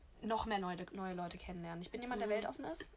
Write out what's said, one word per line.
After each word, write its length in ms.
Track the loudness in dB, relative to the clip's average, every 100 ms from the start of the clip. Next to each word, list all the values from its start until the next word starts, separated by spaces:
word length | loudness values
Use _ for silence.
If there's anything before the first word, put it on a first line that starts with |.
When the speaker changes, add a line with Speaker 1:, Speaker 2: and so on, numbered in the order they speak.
| -20 -4
Speaker 1:
noch 240 | 2 4 4
mehr 140 | 4
Leute, 260 | 2 0 -4
neue 200 | -2 -2
Leute 220 | 0 -2 -4
kennenlernen. 460 | -6 -4 -4 -4
Ich 80 | -4
bin 100 | -4
jemand, 200 | 0 2
der 80 | 4
Speaker 2:
Mhm. 40 |
Speaker 1:
weltoffen 320 | 4 2 -2
ist. 260 | -4 -4 -6